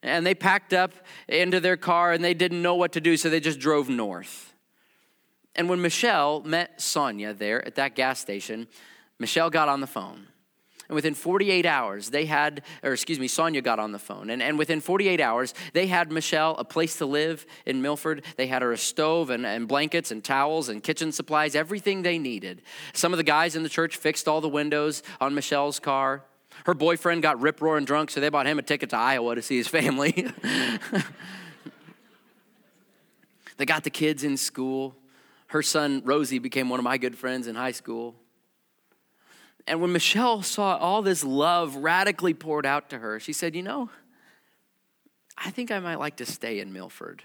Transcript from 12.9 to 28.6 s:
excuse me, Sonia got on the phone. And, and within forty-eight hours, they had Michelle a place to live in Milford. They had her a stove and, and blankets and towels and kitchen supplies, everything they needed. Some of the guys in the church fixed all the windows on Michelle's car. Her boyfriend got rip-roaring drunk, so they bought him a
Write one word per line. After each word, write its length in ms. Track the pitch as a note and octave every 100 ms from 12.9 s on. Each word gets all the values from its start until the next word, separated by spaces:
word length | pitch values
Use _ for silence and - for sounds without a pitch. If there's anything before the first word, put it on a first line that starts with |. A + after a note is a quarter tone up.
excuse 280 | B2+ - D#3
me, 80 | C3
Sonia 320 | - E3 D3
got 180 | B2 A2
on 140 | G#2+
the 60 | G#2
phone. 300 | - G2+ G#2
And, 120 | B2
and 160 | B2 D3+
within 220 | D3+ D#3
forty-eight 400 | D#3+ F#3+ G3 F3
hours, 340 | C3 A#2 B2+ - E3+
they 140 | E3 F#3
had 240 | F3+ D#3+
Michelle 460 | D#3+ D#3 D#3 D#3 D#3
a 80 |
place 320 | B2 E3 E3 -
to 100 | C#3+
live 400 | C#3+ D#3 D#3+ - -
in 160 | - C3
Milford. 440 | C#3 D3 D#3+ D3+ - -
They 120 | C3
had 140 | C3
her 100 | B2
a 40 | A#2
stove 540 | - - D#3 E3 D3+
and, 160 | A#2+ A#2+
and 220 | A2 A2+
blankets 420 | C#3 D3+ E3+ E3
and 140 | A2
towels 440 | - C3+ C#3+ D#3+ B2+
and 140 | G#2+
kitchen 300 | - D#3 D#3+
supplies, 420 | D3+ - D3+ D3+
everything 480 | D3 D#3 G3+ G3+ F#3+
they 160 | F3+ F3
needed. 440 | C#3 G#2+ F#2+ F2+ - - -
Some 200 | - E3+
of 60 | F3+
the 40 |
guys 320 | D#3 D3+ E3+
in 80 | D#3+
the 60 | D#3+
church 280 | - E3 -
fixed 300 | D#3+ D#3 -
all 140 | D#3
the 80 | D#3
windows 560 | D3 D3 D3 D3+ C#3+ - -
on 120 | C3+
Michelle's 460 | C#3+ C3+ C#3+ C#3+ C#3
car. 460 | - C3+ C3+ C#3 - _ _ -
Her 100 | -
boyfriend 480 | E3 D#3 E3+ F3 E3+
got 180 | D#3 B2+
rip-roaring 440 | C#3+ D#3 D#3 D#3
drunk, 260 | C3+ D3 D3+
so 80 | -
they 100 | D3
bought 180 | D3 C3+
him 100 |
a 40 | D3+